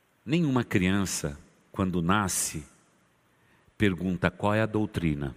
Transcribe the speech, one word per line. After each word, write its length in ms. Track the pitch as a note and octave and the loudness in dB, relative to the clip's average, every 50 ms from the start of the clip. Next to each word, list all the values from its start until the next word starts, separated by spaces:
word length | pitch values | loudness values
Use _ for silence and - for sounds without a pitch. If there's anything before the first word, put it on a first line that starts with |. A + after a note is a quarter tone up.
| _ _ _ _ _ | _ _ _ _ _
Nenhuma 380 | - C#3+ F3 E3+ D3 C3 B2 A#2 | -2 0 2 2 2 2 2 0
criança, 760 | - - G#2+ F#2 F#2 F#2+ G2+ G2 F2 - - - D2+ C#2+ - - - _ _ _ _ - | 2 0 2 4 4 2 2 0 -2 -4 -4 -6 -6 -8 -8 -16 -20 _ _ _ _ -4
quando 300 | - G2 F#2 E2+ F2 E2 | -2 -2 0 0 -2 2
nasce, 640 | E2+ F#2+ G#2+ G#2 F2+ - - - - - D#2+ D2 - _ _ _ _ _ _ _ _ _ _ _ _ _ _ _ _ _ _ _ _ _ _ | 2 2 2 2 0 -2 -4 -4 -6 -6 -10 -12 -14 _ _ _ _ _ _ _ _ _ _ _ _ _ _ _ _ _ _ _ _ _ _
pergunta 520 | A2 G2+ F#2+ E2 F2+ F#2+ F2+ E2+ - F2 | 2 2 2 0 -2 -4 -2 0 0 -2
qual 240 | - - - G2+ G#2+ | -2 0 -2 0 2
é 80 | G#2+ A2 | 2 0
a 40 | |
doutrina. 680 | G#2+ G#2+ G#2+ G#2+ G2 - - E2+ E2 D2 C#2+ C#2 C#2 B1 | 0 0 -2 -2 -2 -4 -2 0 0 0 0 -4 -8 -8